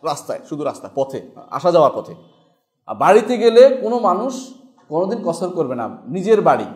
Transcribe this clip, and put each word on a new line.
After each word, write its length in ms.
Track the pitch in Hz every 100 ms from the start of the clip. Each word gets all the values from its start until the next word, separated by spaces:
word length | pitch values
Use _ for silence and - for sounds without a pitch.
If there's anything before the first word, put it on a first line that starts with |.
রাস্তায়, 360 | 156 143 - 113 -
শুধু 140 | 147
রাস্তায়, 280 | 147 - 95 117
পথে, 260 | 135 127 - - -
আসা 200 | - 180
যাওয়ার 200 | 165 143 110
পথে। 180 | - 85 _ _ _ _ _ _ -
আর 80 | 107
বাড়িতে 420 | 151 214 226 247
গেলে 400 | 233 226 269 254
কোনো 180 | 214 240
মানুষ 520 | 208 185 254 247 - - _ _ _
কোনোদিন 320 | 151 190 233 170
কসর 240 | 165 185
করবে 260 | 175 139 123
না, 140 | 110 - 117
নিজের 340 | 175 185 226
বাড়ি 240 | 165 131 104